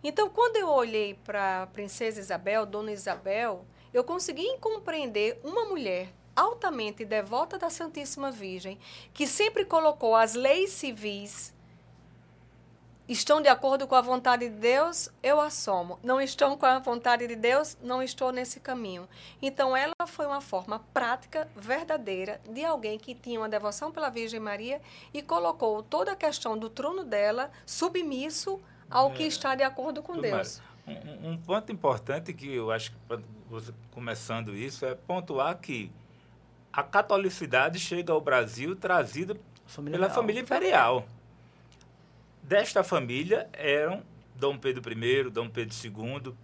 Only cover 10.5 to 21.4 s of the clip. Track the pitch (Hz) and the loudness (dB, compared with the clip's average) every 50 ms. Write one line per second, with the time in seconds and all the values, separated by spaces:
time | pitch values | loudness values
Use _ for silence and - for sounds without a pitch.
10.5 | 294 359 381 381 - - - 277 226 208 214 214 202 202 202 202 - - - - | 6 6 4 0 0 -2 -2 -4 -6 -6 -6 -6 -6 -6 -8 -6 -4 -4 -4 -6
11.5 | - - - - - - - - - - - - - - - - - - - - | -8 -18 -20 -20 -20 -20 -20 -20 -20 -20 -20 -20 -20 -20 -20 -20 -20 -20 -20 -20
12.5 | - - - - - - - - - - - - 247 - - - 294 311 302 277 | -20 -20 -20 -20 -20 -20 -20 -20 -20 -20 -10 -6 -2 -2 4 4 4 8 8 8
13.5 | 247 247 - 269 269 277 277 262 269 254 233 247 254 254 254 254 247 240 240 240 | 8 8 6 2 2 2 2 6 6 6 6 6 0 2 4 4 4 4 2 -6
14.5 | 214 208 220 240 247 277 311 339 339 - - - - _ - 262 294 302 294 302 | -6 0 2 4 6 6 4 2 2 -2 -4 -4 -6 _ 2 4 4 4 4 2
15.5 | - - - - 196 180 175 175 180 - - 240 254 269 277 262 - - 285 277 | -2 -2 0 0 0 0 -2 -4 -10 -8 0 2 2 2 2 0 2 2 4 2
16.5 | 277 277 - 262 254 262 254 254 240 240 240 247 240 240 240 240 233 226 220 240 | 4 4 6 6 6 4 2 -2 -2 0 4 2 2 4 2 -6 -4 0 2 4
17.5 | 254 285 302 302 - - - 240 247 254 262 254 - - 269 254 254 247 254 247 | 4 4 2 0 -6 -10 -6 -4 -2 -2 -2 -4 -4 -2 -2 -2 0 -2 -4 -4
18.5 | - 262 - - 254 247 226 196 180 175 180 - - - - - - - - 269 | -6 -6 -6 -6 -6 -6 -6 -8 -8 -10 -12 -16 -18 -20 -20 -20 -12 -4 -4 -4
19.5 | 269 - 277 262 262 262 277 302 330 _ 349 339 - - 302 285 277 277 269 - | 0 2 2 4 4 2 2 0 -2 _ -6 -6 -4 -4 -4 -2 -2 -4 -4 -4
20.5 | - 185 185 - 208 220 - - - - 247 233 247 254 - - - 208 | -6 -6 -4 -4 -8 -8 -8 -2 -2 0 0 0 -2 -4 -6 -8 -6 -6